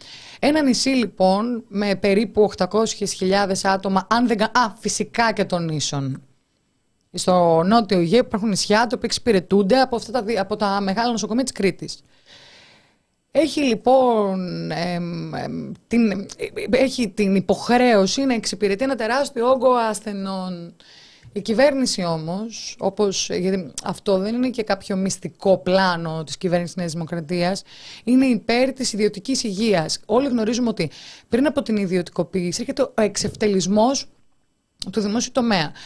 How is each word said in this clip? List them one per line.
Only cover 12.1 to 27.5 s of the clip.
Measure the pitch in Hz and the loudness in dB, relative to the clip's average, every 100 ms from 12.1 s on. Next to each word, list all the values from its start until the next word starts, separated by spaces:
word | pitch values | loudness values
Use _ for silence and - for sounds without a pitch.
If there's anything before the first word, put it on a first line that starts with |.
| _ _ - - - - _ _ _ _ _ _ - | _ _ -20 -20 -20 -20 _ _ _ _ _ _ 0
Έχει, | 302 302 | 0 0
λοιπόν, | 277 220 247 262 254 220 202 190 180 165 170 | 0 0 4 4 4 2 0 -2 -6 -6 -6
εμ, | 160 180 175 175 170 160 | -4 -4 -4 -6 -8 -8
εμ, | 151 - 165 180 - _ | -8 -8 -8 -10 -14 _
την, | 233 226 | 2 2
ε, | 196 - - - - - | 0 -8 -10 -10 -8 -2
έχει | 247 262 254 226 | 2 2 0 -4
την | - 196 | 0 2
υποχρέωση | 196 185 190 - 247 247 214 190 269 | 2 2 -2 2 4 6 4 4 2
να | 277 | 0
εξυπηρετεί | 226 - 190 202 196 | 0 -4 -2 -2 0
ένα | 269 | -2
τεράστιο | 247 220 262 277 240 240 | -2 -2 -2 -2 0 2
όγκο | 262 254 | 4 4
ασθενών. | 247 226 208 214 202 196 190 185 175 170 - _ - - - - | 2 0 -2 -6 -6 -6 -6 -6 -8 -12 -18 _ -20 -20 -20 -12
Η | 208 | -8
κυβέρνηση | 202 214 285 269 254 - | -2 4 4 4 -2 -2
όμως, | 175 160 156 190 226 214 - - | -2 -2 -4 -6 -8 -10 -14 -6
όπως, | 196 196 208 185 - | -4 0 0 -2 -4
γιατί | 180 185 190 165 - | -2 -2 -2 -4 -8
αυτό | 208 - - 190 | -8 -4 0 0
δεν | 202 | 0
είναι | 240 254 | -2 -2
και | 233 | -2
κάποιο | 214 196 - 190 | -4 -4 -2 -4
μυστικό | 190 - 151 - 196 185 | -2 -4 -10 -2 2 2
πλάνο | 185 190 185 170 165 160 | 4 2 2 0 -4 -6
της | 151 - | -8 -6
κυβέρνησης | 185 175 170 - | -2 -2 -2 -6
Νέας | 170 | -6
Δημοκρατίας, | 160 160 170 151 180 175 | -6 -6 -6 -4 -2 0